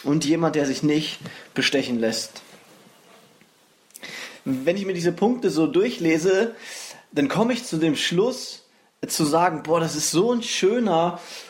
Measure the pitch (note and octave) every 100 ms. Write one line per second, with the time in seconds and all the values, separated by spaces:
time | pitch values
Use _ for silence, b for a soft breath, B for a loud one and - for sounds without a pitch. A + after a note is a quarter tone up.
0 | C#3 D3+ C#3+ E3 D#3+ D3 C#3 B2+ D3+ D3+
1 | D#3 - B B B - C3 C#3 B2+ A#2+
2 | A2+ A2 - - - - - - - _
3 | _ - - _ _ _ _ _ _ -
4 | B B B B - C3 C#3 G3 G3 F3+
5 | E3+ E3+ G#3 B3 F#3+ D3+ D#3 D#3+ A#3 -
6 | E3 D#3+ F3+ F#3+ A3+ B B B B B
7 | B - C#3 E3 A#3 A#3+ - E3 D#3+ C#3
8 | - F3 A#3 B3 - - _ b b -
9 | - - D3+ D#3+ F3+ D#3 D3+ E3+ D#3+ C#3+
10 | - D#3+ A3+ A#3+ A3+ - F#3 A#3+ A3 E3
11 | F3 F3 B B